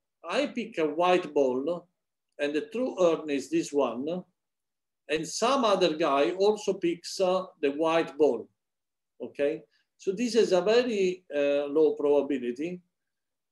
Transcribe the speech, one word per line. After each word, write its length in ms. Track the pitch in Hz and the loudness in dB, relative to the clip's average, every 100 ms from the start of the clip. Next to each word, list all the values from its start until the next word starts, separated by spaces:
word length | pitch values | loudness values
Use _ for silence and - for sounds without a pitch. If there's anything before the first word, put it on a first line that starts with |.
| _ _ 165 | _ _ -6
I 180 | 208 285 | -2 -2
pick 300 | - 208 - | -4 -8 -2
a 80 | 156 | -2
white 480 | 147 175 180 165 | 0 2 2 2
ball 540 | 147 131 127 143 175 - _ _ _ _ - | 2 2 2 -2 -6 -8 _ _ _ _ -6
and 140 | 147 | -4
the 140 | 151 - | -2 -4
true 220 | 226 254 - | -4 -4 2
urn 280 | 175 156 156 | 2 2 -2
is 200 | 143 - | -6 -2
this 220 | 165 156 | -4 -2
one, 520 | 143 127 113 147 180 - _ _ _ _ _ _ _ - | 0 0 -2 -6 -6 -10 _ _ _ _ _ _ _ -6
and 180 | 156 160 | -4 -4
some 380 | - 226 277 226 | -2 0 2 2
other 300 | 190 175 151 | 4 2 2
guy 360 | 160 139 151 | 0 2 2
also 420 | 180 202 208 - | 2 2 2 -2
picks, 460 | 190 170 170 - - | -2 -2 -4 -8 -2
uh, 260 | 185 185 180 - | 0 0 -4 -4
the 100 | 139 | -4
white 460 | 143 160 165 165 143 | 0 0 2 0 2
ball, 300 | 147 117 101 _ _ _ _ _ _ - | 2 0 -6 _ _ _ _ _ _ -16
okay? 420 | 120 - 143 160 - _ _ _ | -14 -4 -4 -4 -12 _ _ _
So 140 | - | -6
this 240 | 190 240 226 | -4 0 2
is 160 | 180 | 4
a 100 | 180 | 2
very, 600 | 185 226 254 208 185 180 - | 4 2 2 0 0 -2 -6
uh, 320 | 147 143 143 143 | -2 0 0 0
low 260 | 147 156 | 2 2
probability, 880 | 147 143 143 135 139 120 120 165 180 _ _ _ _ _ _ _ | 2 2 2 2 -2 -4 -6 -6 -8 _ _ _ _ _ _ _